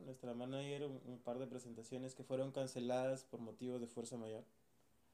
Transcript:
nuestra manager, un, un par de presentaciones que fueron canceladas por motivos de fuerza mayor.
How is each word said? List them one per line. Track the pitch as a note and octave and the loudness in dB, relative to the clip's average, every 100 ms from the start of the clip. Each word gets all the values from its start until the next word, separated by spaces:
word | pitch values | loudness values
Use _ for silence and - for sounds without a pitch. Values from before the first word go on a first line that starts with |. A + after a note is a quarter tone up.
nuestra | D3 C3 B2 | -6 -6 -2
manager, | A#2+ B2+ C3+ C#3+ C#3+ | -2 0 0 0 0
un, | D3 C3 A#2+ | 0 -2 -6
un | A#2+ | -4
par | - B2 | -2 0
de | C3 | 0
presentaciones | B2 A#2+ A2+ A2+ B2+ C3 | -4 -6 -8 -4 -4 -4
que | C3 | -6
fueron | B2+ C3 C3+ | 2 2 4
canceladas | C3+ C3 B2+ A#2+ B2 C3 C3 | 2 2 2 4 6 6 2
por | - A#2 | -2 -6
motivos | A2+ A2 B2 B2 | -6 -2 0 0
de | A#2 | 0
fuerza | A#2+ A#2 A#2+ | -2 -2 -2
mayor. | A2 A2 - - _ _ - - - | -2 -4 -6 -18 _ _ -20 -20 -20